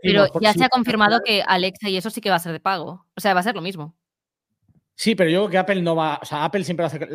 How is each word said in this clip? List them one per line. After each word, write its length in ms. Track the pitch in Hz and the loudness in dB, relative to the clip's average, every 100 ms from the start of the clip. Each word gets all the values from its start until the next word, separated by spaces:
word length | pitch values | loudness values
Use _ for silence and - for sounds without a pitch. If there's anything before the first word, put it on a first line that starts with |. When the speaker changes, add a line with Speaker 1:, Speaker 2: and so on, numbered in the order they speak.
| 185 202 | 2 4
Speaker 1:
Pero 100 | 196 | 4
Speaker 2:
por 80 | 170 | 4
Speaker 1:
ya 80 | 214 | 2
Speaker 2:
si 80 | 180 | 2
Speaker 1:
se 60 | 254 | 2
ha 40 | |
confirmado 520 | 254 240 220 208 226 | 2 0 2 2 2
que 180 | 233 202 | 2 0
Alexa 480 | - 185 185 185 208 | 2 0 0 -4 -4
y 60 | 185 | -4
eso 140 | 214 | -4
sí 100 | 226 | -4
que 100 | 208 | 0
va 60 | 180 | 0
a 40 | |
ser 120 | 170 | -2
de 80 | 160 | -6
pago. 460 | 190 190 147 175 _ - | -4 -4 -6 -14 _ -4
O 60 | |
sea, 120 | 202 | 2
va 60 | 180 | 2
a 40 | |
ser 120 | 196 202 | 0 -2
lo 60 | |
mismo. 360 | 170 185 147 - _ _ _ _ _ _ _ _ _ - | -6 -8 -12 -16 _ _ _ _ _ _ _ _ _ -4
Speaker 2:
Sí, 200 | 214 220 | 0 2
pero 140 | 165 | 2
yo 100 | 175 | 2
creo 80 | 208 | 2
que 80 | 185 | 0
Apple 220 | 185 190 | 0 0
no 140 | 170 165 | 0 0
va, 240 | 156 147 | -2 -4
o 40 | - | -6
sea, 180 | 151 | -4
Apple 220 | 160 202 165 | -2 -2 -4
siempre 200 | 175 165 | -2 -4
hace, 140 | 147 151 | -4 -8